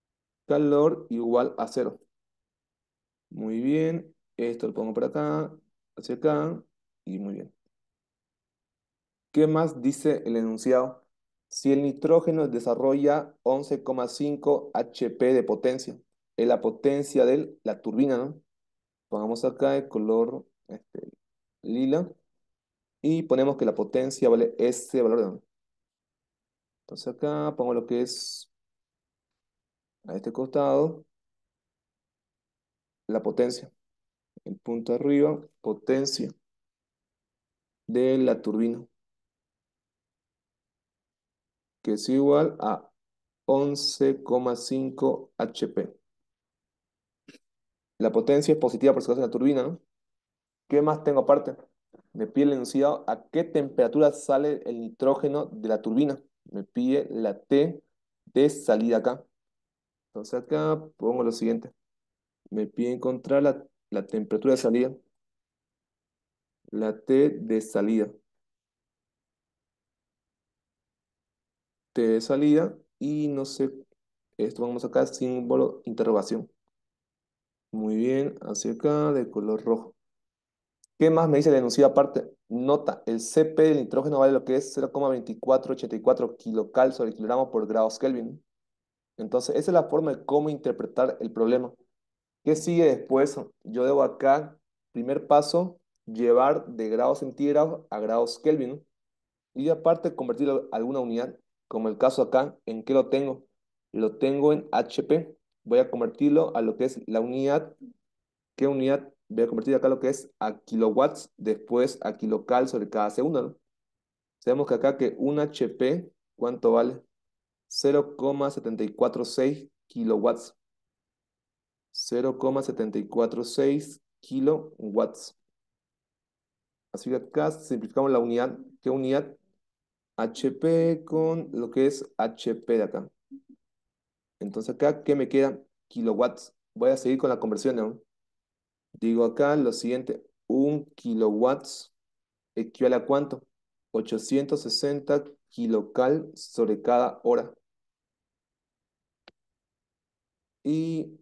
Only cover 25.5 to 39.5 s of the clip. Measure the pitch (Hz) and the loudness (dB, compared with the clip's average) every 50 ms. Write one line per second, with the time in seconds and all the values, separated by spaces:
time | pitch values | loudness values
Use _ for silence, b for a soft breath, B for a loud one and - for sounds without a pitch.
25.5 | _ _ _ _ _ _ _ _ _ _ _ _ _ _ _ _ _ _ _ _ | _ _ _ _ _ _ _ _ _ _ _ _ _ _ _ _ _ _ _ _
26.5 | _ _ _ _ _ _ _ - - - - - 117 - - 147 147 151 151 151 | _ _ _ _ _ _ _ -20 -18 -14 -12 -12 -8 -6 -4 -4 -2 -2 -4 -4
27.5 | 143 - 123 123 123 117 117 - 120 120 123 123 - - - - - - - _ | -4 -4 -2 -2 -2 -2 -2 -2 -2 -2 -2 -4 -6 -10 -12 -12 -14 -16 -16 _
28.5 | _ _ _ _ _ _ _ _ _ _ _ _ _ _ _ _ _ _ _ _ | _ _ _ _ _ _ _ _ _ _ _ _ _ _ _ _ _ _ _ _
29.5 | _ _ _ _ _ _ _ _ _ _ _ - - 98 - 120 113 131 131 131 | _ _ _ _ _ _ _ _ _ _ _ -12 -12 -10 -8 -8 -6 -6 -6 -2
30.5 | 131 147 143 139 135 139 151 165 160 - - _ _ _ _ _ _ _ _ _ | 0 0 2 2 2 2 2 0 -2 -6 -16 _ _ _ _ _ _ _ _ _
31.5 | _ _ _ _ _ _ _ _ _ _ _ _ _ _ _ _ _ _ _ _ | _ _ _ _ _ _ _ _ _ _ _ _ _ _ _ _ _ _ _ _
32.5 | _ _ _ _ _ _ _ _ _ _ _ - 107 113 107 104 - - 123 123 | _ _ _ _ _ _ _ _ _ _ _ -6 -4 -4 -2 -2 0 0 0 0
33.5 | 123 - - - _ _ _ _ _ _ _ _ _ _ _ _ _ - - - | -2 -6 -12 -16 _ _ _ _ _ _ _ _ _ _ _ _ _ -20 -16 -16
34.5 | - - _ - 117 117 113 117 120 123 139 143 143 139 143 151 156 147 - - | -16 -12 _ -8 -8 -6 -4 -2 -2 0 0 2 2 4 4 2 2 -2 -8 -14
35.5 | _ _ - 110 107 - - - 131 135 139 139 - - - - - _ _ _ | _ _ -6 -6 -6 -4 -2 0 0 0 0 -2 -4 -6 -6 -8 -10 _ _ _
36.5 | _ _ _ _ _ _ _ _ _ _ _ _ _ _ _ _ _ _ _ _ | _ _ _ _ _ _ _ _ _ _ _ _ _ _ _ _ _ _ _ _
37.5 | _ _ _ _ _ _ _ - 113 123 127 131 131 135 131 123 117 113 - 110 | _ _ _ _ _ _ _ -4 0 2 2 4 4 4 4 2 2 0 -2 -2
38.5 | 104 110 113 117 117 117 - - _ _ _ _ _ _ _ _ _ _ _ _ | -2 0 0 0 -2 -4 -10 -16 _ _ _ _ _ _ _ _ _ _ _ _